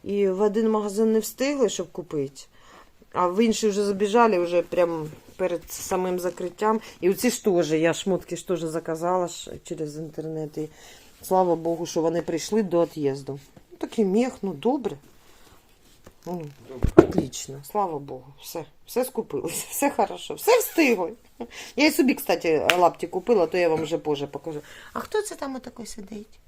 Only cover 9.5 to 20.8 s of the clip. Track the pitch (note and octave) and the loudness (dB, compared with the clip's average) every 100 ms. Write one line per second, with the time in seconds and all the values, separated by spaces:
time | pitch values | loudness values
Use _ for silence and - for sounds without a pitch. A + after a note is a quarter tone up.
9.5 | D3+ - D#3+ D3+ D3+ D#3+ D#3 D#3 D#3 D3+ | -16 -12 -8 -8 -8 -12 -10 -8 -8 -8
10.5 | D#3 D#3 - - - - - - F#3 F3+ | -8 -10 -12 -20 -20 -20 -20 0 2 4
11.5 | E3 E3 E3 E3+ E3+ D#3+ E3 D#3+ E3 - | 2 0 -4 -4 -2 0 -2 -4 -6 -2
12.5 | G#3+ F#3+ E3+ E3 D#3 C#3 C#3 C3+ C#3+ - | -2 2 2 0 0 -4 -4 -8 -12 -14
13.5 | - _ - C4+ - G3 G3+ B3+ - G3 | -20 _ -12 -6 0 2 2 0 -4 -8
14.5 | D3 A3 C#4+ G#3 C#3 - - - - - | -2 -2 0 -4 -8 -18 -20 -20 -20 -20
15.5 | - _ _ _ _ - _ E3+ F3+ D3+ | -20 _ _ _ _ -20 _ -10 -10 -10
16.5 | C#3 - C3 - - - F#3 C3+ - - | -16 -18 -2 8 10 10 0 -2 -8 -12
17.5 | C#3 C#3+ G#3 F#3+ D3+ C#3 C3 C3 - - | -14 -6 -2 -2 -4 -8 -14 -16 -20 -12
18.5 | E3+ D#3 - - A#3 B3+ - F#3+ C#3+ E3 | -12 -12 -20 -4 -2 -2 -4 -6 -6 -6
19.5 | - - - C#4+ - G3+ F3+ - - - | -8 -8 -2 0 2 -2 -2 -10 -2 4
20.5 | A#4+ - - | 4 4 2